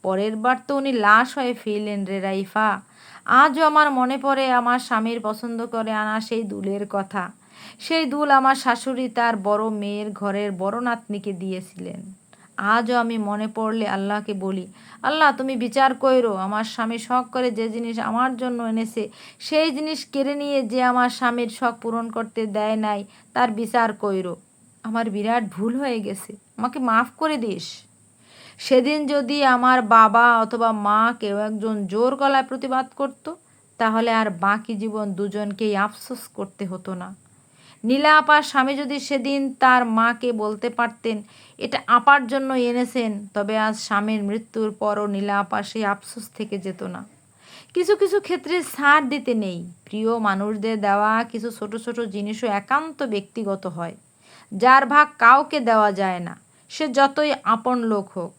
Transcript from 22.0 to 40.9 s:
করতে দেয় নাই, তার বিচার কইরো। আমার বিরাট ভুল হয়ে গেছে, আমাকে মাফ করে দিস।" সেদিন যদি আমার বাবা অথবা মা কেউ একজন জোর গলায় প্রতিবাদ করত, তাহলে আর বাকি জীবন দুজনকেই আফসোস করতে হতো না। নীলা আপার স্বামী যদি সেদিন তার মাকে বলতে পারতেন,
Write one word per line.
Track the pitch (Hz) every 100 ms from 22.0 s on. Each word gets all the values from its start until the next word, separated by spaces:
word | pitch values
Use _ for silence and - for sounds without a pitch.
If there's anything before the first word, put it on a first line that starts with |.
| 233
করতে | 233 220 - 220
দেয় | 208 214 220
নাই, | 214 208 202 - _
তার | - 240
বিচার | 214 233 247 226
কইরো। | 214 208 190 180 170 _ _ _ _
আমার | 226 226 226
বিরাট | 202 208 240
ভুল | 208 165 220 247
হয়ে | 277 226
গেছে, | 202 196 - 208 _ -
আমাকে | 240 262
মাফ | 254 220 247 _
করে | 311 302
দিস।" | 226 170 - - _ _ _ _ _ - - -
সেদিন | - 254 254 302 285
যদি | 294 247 285
আমার | 269 247 247 254
বাবা | 220 226 220 226 240 233
অথবা | 220 240 233
মা | 220 202 214 226 233
কেউ | 208 202
একজন | 214 214 220 214 190
জোর | 208 247 269
গলায় | 277 269
প্রতিবাদ | 262 262 269 262 262 -
করত, | 277 269 - 339 _ _ _ _
তাহলে | 226 220 233
আর | 226 220
বাকি | 170 196 214 220
জীবন | 214 220 214 208
দুজনকেই | 185 202 202 208 196 220 196
আফসোস | 208 214 - 247 -
করতে | - 196 _ 196
হতো | 185 185
না। | 180 180 196 _ _ _ _ - _
নীলা | 220 269 302 311
আপার | 302 302
স্বামী | 294 277 262
যদি | 277 285 285
সেদিন | 277 277 247 277 277
তার | 262 262 254
মাকে | 240 226 226 233 247
বলতে | 226 208 214 240
পারতেন, | 233 233